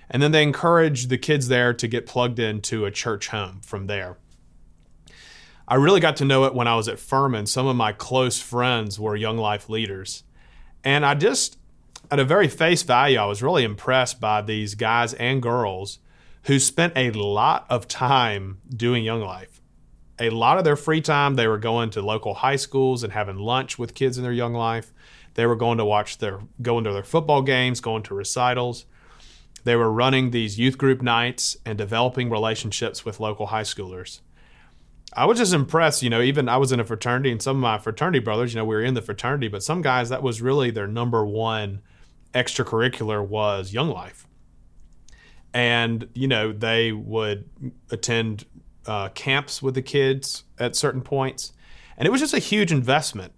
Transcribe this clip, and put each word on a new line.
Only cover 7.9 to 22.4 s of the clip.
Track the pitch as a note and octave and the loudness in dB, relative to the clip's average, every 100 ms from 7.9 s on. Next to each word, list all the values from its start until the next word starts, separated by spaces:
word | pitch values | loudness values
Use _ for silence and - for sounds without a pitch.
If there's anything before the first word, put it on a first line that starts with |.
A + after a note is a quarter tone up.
close | G#2 - C3 B2+ - | -2 -2 0 0 -2
friends | - A#2+ B2+ A#2+ G#2+ G2+ | -4 -2 0 0 -4 -6
were | G#2+ | -4
Young | G#2+ A2 A2+ | -4 -4 -2
Life | G#2+ G2+ - | -2 -4 -4
leaders. | A2 G#2+ F#2+ F#2+ - - - - - - - | -6 -6 -8 -10 -14 -16 -20 -20 -20 -20 -6
And | C3+ C#3+ C#3+ | 2 4 4
I | |
just, | C#3+ G3 C4+ - - - - - - - | 4 2 0 -4 -6 -20 -20 -20 -20 -4
at | C#3+ | 0
a | |
very | C3+ F#3 E3+ | 4 4 2
face | - E3 F3 | 2 2 2
value, | E3+ B2 C#3+ A#2+ | 4 4 6 4
I | G#2 | 2
was | G#2 | 0
really | C3 F3 | 0 2
impressed | A2+ G#2 - C3 B2 - | 0 -2 0 2 2 -2
by | A2 G#2+ | 0 0
these | G#2 G#2+ G#2 | -2 -6 -6
guys | G#2+ A2+ A#2 A#2 | -4 0 2 0
and | B2 A#2+ C3+ | -2 -2 -2
girls | A#2+ B2 G#2+ F#2 G2 - _ _ - - - | 0 0 -2 -4 -10 -14 _ _ -20 -14 0
who | C#3 | 2
spent | - - E3+ C3+ | 2 2 2 2
a | B2 | 0
lot | G#2+ G2+ G#2 C3+ - - | 0 -2 2 2 2 0
of | A#2+ - | -4 -2
time | - B2 C3+ A#2+ G2+ F#2+ F#2 - | -2 2 4 4 -2 -8 -12 -12
doing | A#2+ A#2 B2 | -2 0 0
Young | A2 A2+ | 0 -4
Life. | G2 F#2 - - _ _ _ - - - | -6 -10 -16 -20 _ _ _ -20 -20 -4
A | A#2 | -2
lot | A2+ A#2 F3 | 2 4 4
of | |
their | E3 | 4
free | D3 D#3+ D#3+ | 2 2 0
time, | D#3 D3 C#3+ C3 | 2 2 2 2
they | A2+ | 2
were | G#2+ | 2
going | A2+ A#2 A2+ | 0 0 -2
to | G#2 | -2
local | G2+ G#2+ G#2+ | -2 -2 -4
high | G2 | -2